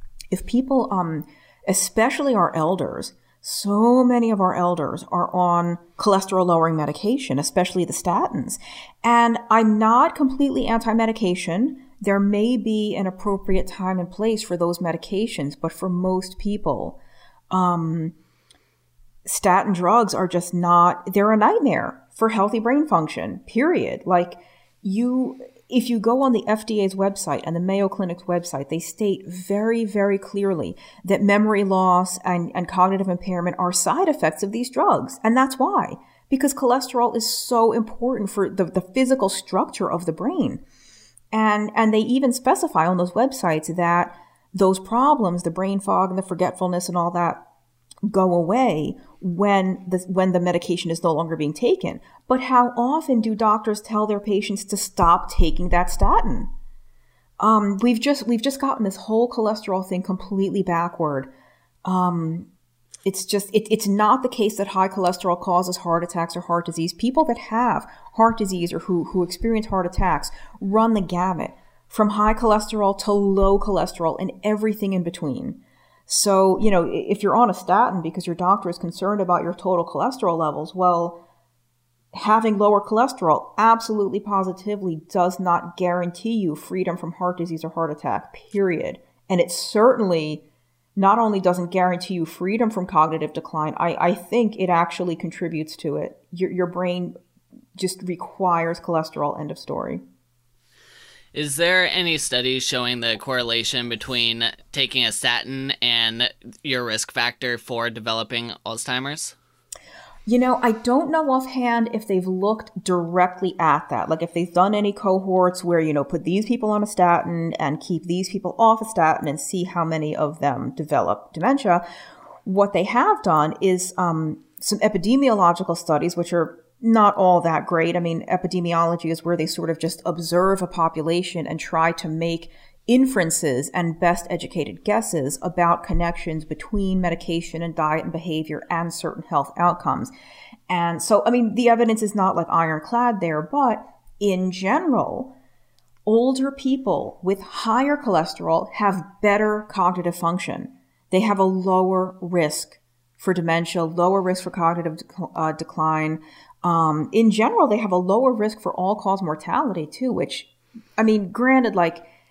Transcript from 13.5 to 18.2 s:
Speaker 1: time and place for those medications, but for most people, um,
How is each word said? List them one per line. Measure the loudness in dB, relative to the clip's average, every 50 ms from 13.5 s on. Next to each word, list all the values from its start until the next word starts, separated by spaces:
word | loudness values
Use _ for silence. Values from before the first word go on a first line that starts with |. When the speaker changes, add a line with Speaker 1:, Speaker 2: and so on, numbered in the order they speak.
| 2 2 2
Speaker 1:
time | 0 -4 -6 -4 -2 -2 -2
and | -4 -6
place | -6 -2 -2 0 0 -2 -4
for | -4 -2
those | 0 0 0 0 -2
medications, | -2 -4 -4 -4 -6 -4 -4 -2 -2 -2 -4 -4 -6 -6 -6 -6
but | -8 -8 -6
for | -6 -6 -4
most | -2 -2 0 0 -2 -2 -4 -6 -8 -6
people, | -4 -4 -4 -4 -2 -4 -4 -4 -6 -10 -10 -14 -20 -20 -20 -20 -20 -20 _ _ _ -4
um, | -2 0 2 2 0 0 -2 -2 -4 -4 -4 -6 -8 _